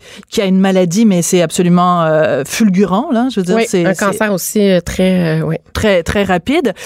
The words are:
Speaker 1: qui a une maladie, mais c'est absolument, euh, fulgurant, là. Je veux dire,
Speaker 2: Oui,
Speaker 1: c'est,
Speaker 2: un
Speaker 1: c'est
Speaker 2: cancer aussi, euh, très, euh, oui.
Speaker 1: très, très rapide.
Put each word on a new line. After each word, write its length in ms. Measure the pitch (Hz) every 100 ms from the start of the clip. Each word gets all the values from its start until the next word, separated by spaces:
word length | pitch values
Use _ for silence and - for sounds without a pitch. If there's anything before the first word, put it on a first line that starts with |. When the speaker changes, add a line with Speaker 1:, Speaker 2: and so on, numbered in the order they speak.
| - - -
Speaker 1:
qui 120 | -
a 40 | 196
une 140 | 190
maladie, 460 | 190 190 185 180 233
mais 160 | 180
c'est 180 | 165 185
absolument, 640 | 165 - 175 175 180 175
euh, 400 | 160 156 156 127 135
fulgurant, 640 | - 220 185 196 190 320
là. 160 | 233 254
Je 60 | 226
veux 40 | 175
dire, 100 | 220
Speaker 2:
Oui, 80 | 226
Speaker 1:
c'est, 160 | 190
Speaker 2:
un 100 | 170 185
Speaker 1:
c'est 100 | 202
Speaker 2:
cancer 260 | 208 214
aussi, 300 | 190 - 214
euh, 180 | 202 180 -
très, 540 | - 185 185 165 160
euh, 40 | 156
oui. 100 | 160 -
Speaker 1:
très, 300 | - 220 185
très 180 | 160 208
rapide. 520 | 196 180 - 302 262 -